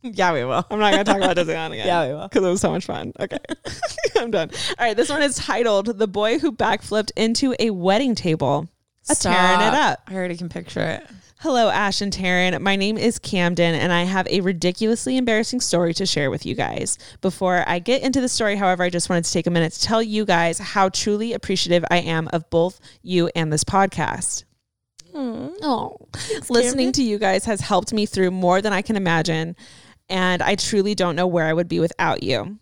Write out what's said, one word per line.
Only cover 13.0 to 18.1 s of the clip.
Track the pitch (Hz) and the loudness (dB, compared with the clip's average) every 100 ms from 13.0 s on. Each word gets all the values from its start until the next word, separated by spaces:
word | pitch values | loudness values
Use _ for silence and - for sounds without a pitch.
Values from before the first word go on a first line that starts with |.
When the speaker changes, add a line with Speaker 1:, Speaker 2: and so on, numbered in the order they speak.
| 233 - | 0 -2
Speaker 2:
Camden, | - 190 175 175 170 160 | -4 0 2 4 2 2
and | 170 | 2
I | 175 | 2
have | 180 190 - | 2 0 0
a | 196 | 0
ridiculously | 185 175 180 185 220 233 254 262 | 0 0 -2 0 0 0 0 0
embarrassing | 240 220 226 254 | 2 0 0 -2
story | - 170 170 165 | 0 0 0 0
to | 190 | -2
share | - 135 | 0 0
with | - | -2
you | - - | -6 -4
guys. | 62 - - - - - | -4 -4 -6 -6 -10 -4
Before | 190 - 185 180 - | -4 0 0 0 0
I | 175 | -2
get | 175 254 | 0 0
into | 269 | 2